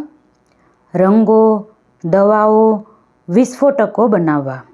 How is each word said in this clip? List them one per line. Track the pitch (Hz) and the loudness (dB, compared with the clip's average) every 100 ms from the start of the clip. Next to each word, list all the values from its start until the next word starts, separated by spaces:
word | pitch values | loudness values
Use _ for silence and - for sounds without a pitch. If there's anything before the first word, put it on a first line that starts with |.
| 302 _ _ _ _ _ _ _ _ | 0 _ _ _ _ _ _ _ _
રંગો, | - 185 220 220 220 220 214 208 _ _ _ | -2 0 2 2 2 2 0 -6 _ _ _
દવાઓ, | 165 180 202 214 214 220 220 208 214 _ _ _ - | -4 0 2 2 2 2 2 0 -6 _ _ _ -4
વિસ્ફોટકો | 185 247 - 277 277 208 - 226 | 0 0 0 -2 0 -2 -2 0
બનાવવા | 202 160 147 135 131 - | 0 0 -2 -4 -10 -16